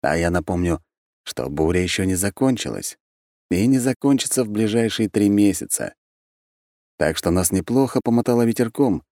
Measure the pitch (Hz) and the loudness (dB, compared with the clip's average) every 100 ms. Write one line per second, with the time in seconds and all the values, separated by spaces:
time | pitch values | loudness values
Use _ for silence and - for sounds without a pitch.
0 | 71 80 85 87 82 90 87 80 _ _ | 0 0 0 -2 -2 -2 -2 -2 _ _
1 | _ _ - - 62 73 80 90 90 - | _ _ -14 -8 -8 -2 0 0 -2 -2
2 | 95 92 98 - 131 123 - 50 - - | -2 -2 -4 -2 -2 0 -6 -8 -10 -14
3 | _ _ _ _ _ 90 117 131 123 127 | _ _ _ _ _ 0 2 2 0 0
4 | 139 135 - - 113 104 110 113 113 - | 2 2 0 -2 -2 0 0 0 0 0
5 | 110 107 101 101 104 90 - - - - | -2 2 2 4 4 2 -6 -6 -8 -12
6 | _ _ _ _ _ _ _ _ _ _ | _ _ _ _ _ _ _ _ _ _
7 | 78 80 - 87 87 95 - 123 131 127 | -2 0 0 0 2 -2 0 0 2 0
8 | 117 117 120 120 117 113 117 - 139 87 | 2 0 2 2 2 0 -2 0 0 0
9 | _ | _